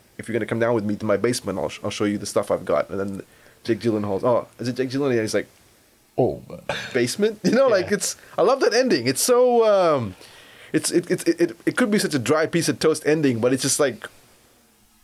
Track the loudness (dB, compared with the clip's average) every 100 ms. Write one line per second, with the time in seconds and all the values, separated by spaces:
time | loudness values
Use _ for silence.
0 | _ -16 -6 -4 -4 -2 0 0 0 -4
1 | 0 0 0 -2 -4 -4 -6 -6 -8 -2
2 | -2 -2 -4 -4 -2 -2 0 -2 -2 -4
3 | -6 -8 -14 _ -20 _ -6 -2 0 -2
4 | -2 -2 0 0 -2 -8 -8 -4 -4 -2
5 | 0 0 0 -2 -4 _ _ _ _ _
6 | _ -2 0 -2 -10 -14 -10 -10 -4 -2
7 | -2 0 -2 0 0 4 4 2 0 -2
8 | -4 -8 -8 0 2 2 2 2 2 2
9 | 0 0 2 4 4 4 4 4 4 2
10 | 0 -8 -18 -20 -20 -20 -4 -2 0 -2
11 | 0 -2 0 0 0 -2 -4 0 2 0
12 | 0 -2 0 0 2 0 -2 0 0 0
13 | 0 2 2 2 0 0 0 0 0 -2
14 | -12 -20 _ _ _ _ _ _ _ _